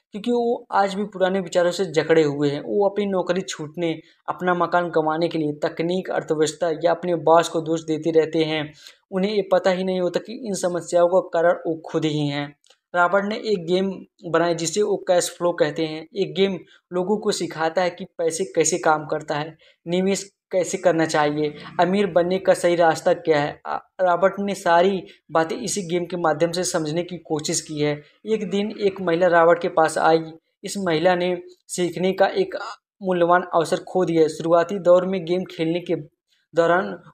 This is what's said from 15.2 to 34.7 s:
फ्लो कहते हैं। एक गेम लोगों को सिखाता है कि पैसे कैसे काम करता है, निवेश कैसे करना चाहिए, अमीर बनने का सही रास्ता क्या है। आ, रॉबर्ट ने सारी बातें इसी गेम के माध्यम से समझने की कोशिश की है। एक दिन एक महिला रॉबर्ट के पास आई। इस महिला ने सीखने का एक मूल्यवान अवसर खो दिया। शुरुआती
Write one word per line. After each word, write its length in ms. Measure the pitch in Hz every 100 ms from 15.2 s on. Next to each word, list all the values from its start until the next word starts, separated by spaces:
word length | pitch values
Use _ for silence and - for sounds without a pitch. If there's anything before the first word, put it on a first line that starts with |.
| 170 -
फ्लो 140 | 175
कहते 340 | 170 156 151 160
हैं। 220 | 156 160 208
एक 200 | 170 156
गेम 240 | 196 180 - _ -
लोगों 240 | 180 180 208
को 140 | 208
सिखाता 500 | - 170 156 160 165
है 80 | 180
कि 160 | 175 190
पैसे 380 | - 165 160
कैसे 340 | 190 175 151 175
काम 280 | 170 156 147
करता 300 | 156 151 151
है, 220 | 156 156 _ _ 165
निवेश 440 | 175 190 190 196 _ _
कैसे 260 | 185 165 -
करना 280 | 180 165 160
चाहिए, 500 | 160 151 147 151 147 - -
अमीर 280 | 175 196 202
बनने 300 | 165 175 185
का 160 | 190
सही 220 | 175 175 175
रास्ता 380 | 165 156 -
क्या 260 | 170 165 147
है। 220 | 147 - 151
आ, 100 | 147 - -
रॉबर्ट 320 | 185 175 190 190
ने 160 | 202 190
सारी 480 | 180 170 185 196 165 - -
बातें 260 | 160 165 247
इसी 240 | 220 202
गेम 240 | 170 175 170
के 120 | 180
माध्यम 340 | 165 147 170
से 120 | 170
समझने 400 | 175 175 156 160
की 140 | 175 175
कोशिश 440 | - 156 147 160
की 180 | - 151
है। 240 | 147 147 - _ 208
एक 240 | 220 196
दिन 220 | 196 208 -
एक 220 | 202 190
महिला 260 | 180 165 180
रॉबर्ट 340 | 170 165 170
के 60 | 180
पास 300 | 170 160 160
आई। 240 | 165 160 160 156 _ _
इस 140 | 196 202
महिला 380 | 190 160 180 180
ने 260 | 180 175 180 _ -
सीखने 460 | - 175 170 185
का 140 | 185 190
एक 280 | 202 185 - 214 - _ -
मूल्यवान 400 | 190 180 170 180 180
अवसर 240 | 175 165 180
खो 280 | - 185 175
दिया। 220 | 165 156
शुरुआती 520 | 156 165 170 170